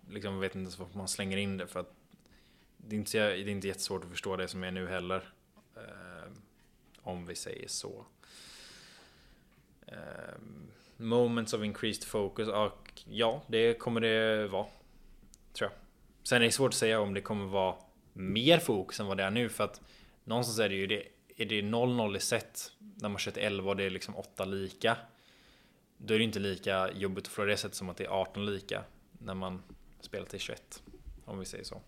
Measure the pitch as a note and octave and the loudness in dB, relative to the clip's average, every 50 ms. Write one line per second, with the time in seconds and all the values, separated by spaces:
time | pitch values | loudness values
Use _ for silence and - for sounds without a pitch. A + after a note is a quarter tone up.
0 | - - F#2+ G#2 G2+ G2+ G2 F#2+ F#2+ F#2 - F#2+ F#2+ F#2 F2 F2 F#2 E2+ F2 G2+ | -16 -10 -12 -6 -4 -4 -2 0 0 -2 -2 -4 -8 -8 -8 -10 -12 -10 -10 -8
1 | F#2+ F#2 - - G2+ F#2+ F#2+ G2 G2+ G2 G2 F#2+ F2+ F2 - F2+ F2 - - - | -6 -4 -4 -2 -2 0 0 0 0 0 -2 -2 -4 -4 -6 -6 -8 -8 -12 -20
2 | _ _ - _ _ - - - - _ _ _ _ _ _ _ - G#2+ G#2+ G#2+ | _ _ -20 _ _ -20 -20 -20 -20 _ _ _ _ _ _ _ -10 -6 -4 -4
3 | G2+ - - A2 G#2+ G#2 F#2+ F#2 G2 G#2 G2+ G2 F#2 G2 F#2 - - - G2+ F#2 | -2 0 2 4 4 4 2 0 -2 -2 -4 -2 -2 -4 -4 -4 -4 -4 -4 -4
4 | F2+ F2 F#2 F2 - G2+ F#2 F#2 F#2 F2+ - F#2+ F#2 F#2 F2+ F#2 F#2 F2 F#2 F#2 | -6 -6 -10 -6 -4 -2 -2 -2 -2 -4 -4 -6 -4 -4 -4 -4 -4 -2 -4 -4
5 | F2+ F2+ F#2 F#2+ F#2 - - _ _ _ _ - _ _ _ A2+ A2 G#2+ F#2 F#2+ | -2 -2 -2 -2 -2 -8 -20 _ _ _ _ -20 _ _ _ -18 -16 -16 -16 -16
6 | F2+ F#2 F2+ E2 E2 G2 G2 - - _ _ _ _ _ _ _ _ _ _ - | -16 -16 -16 -16 -16 -16 -18 -20 -20 _ _ _ _ _ _ _ _ _ _ -14
7 | - - F#2 F2 F2 F2 F2 - - - - - - - - - - F#2+ G2 G#2 | -8 -6 -6 -6 -6 -8 -8 -8 -8 -8 -8 -10 -8 -6 -6 -6 -6 -6 -10 -10
8 | - - _ _ - - - - - - - - - - - - - - - - | -14 -20 _ _ -20 -20 -20 -20 -20 -18 -18 -18 -18 -20 -20 -20 -20 -20 -20 -20
9 | - - - - - - - - _ _ _ _ _ _ - _ - - - G#2+ | -20 -20 -20 -20 -20 -20 -20 -20 _ _ _ _ _ _ -20 _ -20 -18 -16 -14
10 | D#2+ C#2+ - - - - - - - - - - - - - - - - - - | -14 -12 -12 -12 -14 -14 -14 -14 -16 -16 -16 -16 -18 -18 -20 -20 -20 -20 -14 -6
11 | A#2 A2+ A#2 A#2+ B2 A#2 A#2 A#2 A2+ A2 - A2 G#2+ G#2+ G2+ - - A2 G2 - | 0 4 6 6 6 6 4 0 0 0 -2 0 0 -2 -2 0 -2 -2 -2 -2
12 | - - - A2 G2+ F#2+ - - A2 G#2+ G2 G#2 G#2+ G2 - - - - - - | -6 -2 0 0 0 0 0 -2 -2 0 4 4 4 2 2 -6 -20 -20 -20 -18
13 | - - G#2+ G#2+ A2+ A2+ A#2+ D3 - - A#2 A2 A#2 A#2 A#2 A#2 - B2+ A#2 A2+ | -16 -8 0 2 2 4 2 0 -4 0 4 6 6 6 6 4 0 0 0 2
14 | A2+ A2+ A2 A2 A2 A2 A2 G#2+ G#2+ G2+ F#2+ F#2+ G#2 - - - - - - - | 4 4 4 4 4 4 4 2 2 0 0 0 -2 -2 -8 -20 -20 -20 -20 -20
15 | - - - - - - - _ - - - - A2 G2 - - - - _ _ | -20 -20 -20 -20 -20 -20 -20 _ -20 -14 -2 -2 -2 -2 -2 -8 -20 -20 _ _
16 | - - - - - - B2+ A#2+ A#2 A#2 A2+ - C#3 B2 G#2 - A2+ A2 A2 A2 | -20 -20 -20 -10 0 4 6 6 8 6 6 6 4 4 4 4 4 4 6 4
17 | G#2 G2+ G2 G2+ F#2+ - A2 G#2 G2+ F#2+ G2 G2 F#2+ F#2 F2+ - - - - - | 4 2 0 -2 -2 -2 -2 -2 -2 0 2 4 4 2 2 -2 -10 -20 -20 -20
18 | _ - _ G2 F#2+ F#2 G2 A2 A#2+ D3 E3+ D#3+ - - A#2 G2 F#2 - - - | _ -18 _ -6 -4 0 0 4 8 8 8 8 6 4 2 2 0 -2 -4 -4
19 | G#2+ G2 G2 F#2+ F#2+ F#2+ G#2 A#2+ A#2+ A2 - - G#2+ G2+ - - - - - - | -2 -2 0 2 2 2 2 2 0 0 2 0 0 0 0 -10 -18 -20 -20 -20
20 | - - - - _ - A2+ A#2+ B2 A#2 A2 A2 A2 G2+ G2 F#2+ F#2+ G2 G#2+ G#2 | -20 -20 -20 -18 _ 0 0 2 2 2 2 2 2 4 4 0 2 2 0 0
21 | - - - _ _ _ - - A2+ G2+ A2 G#2 G2+ G#2 A2+ A#2 B2 B2+ B2 B2 | -2 -8 -16 _ _ _ -4 -4 -2 0 2 0 2 2 2 4 4 4 4 4
22 | A2 G#2 G2 F#2+ - - A#2+ A2 - - - - - - - _ - - - - | 2 2 0 0 0 2 2 0 0 -4 -10 -12 -12 -12 -14 _ -20 -20 -12 -6
23 | - G#2 G2+ G2 - G#2+ F#2+ - G#2 G#2 G2+ G2 F#2+ G2 G2 F#2+ G2 F#2+ F#2 F#2 | -4 -4 -2 -2 -4 -4 -2 0 0 0 0 0 0 0 0 2 0 0 -2 -4
24 | - - G2 F2 - - _ - F#2+ F#2+ G2 G2 F#2+ F#2+ - - - A2+ A#2 A#2+ | -6 -8 -10 -10 -12 -12 _ -6 -4 -2 -2 -2 -4 -6 -6 2 4 4 4 2
25 | - - - _ _ - - - - - - - - - _ _ _ _ _ _ | -2 -16 -20 _ _ -20 -20 -20 -20 -20 -20 -20 -20 -20 _ _ _ _ _ _
26 | - G#2 A2 A2 A#2 A2 G2+ G2+ G2 G2+ F#2+ F2 - G2+ G2 F#2+ F#2 F#2 F#2 F#2+ | 0 2 4 4 4 4 2 0 0 0 -2 0 0 2 2 4 2 2 0 0
27 | G2 F#2+ F#2+ G2+ F#2+ - - - G#2 G2+ G#2 G2 - G2+ - - F#2+ F#2 F2+ - | -2 -2 -2 -2 -6 -6 -4 0 2 2 2 2 0 -6 -6 -6 -6 -6 -6 -6
28 | G2 E2+ F#2+ F#2+ F#2 - - G2+ G#2 G#2 G2+ F#2+ - - G2+ G2+ G#2 - - - | -4 0 2 0 0 0 -2 -4 -2 -2 -2 -4 -4 -4 -4 -4 -4 -10 -18 -20
29 | - _ _ - A2+ G#2 F#2+ F#2+ F#2 F#2 F#2 F#2 F#2 - - - - - - - | -20 _ _ -14 -10 -8 -6 -4 -4 -4 -6 -8 -10 -14 -20 -20 -20 -20 -20 -20
30 | - - - G2 F#2 - - F#2+ - - - - - _ - - - - - - | -14 -10 -8 -8 -8 -8 -8 -8 -8 -8 -8 -10 -12 _ -18 -18 -18 -20 -20 -18
31 | - - - - - - G#2 F#2+ F#2 - - G2 G2 - - - - | -16 -16 -16 -16 -12 -10 -8 -8 -8 -8 -10 -12 -12 -12 -14 -14 -16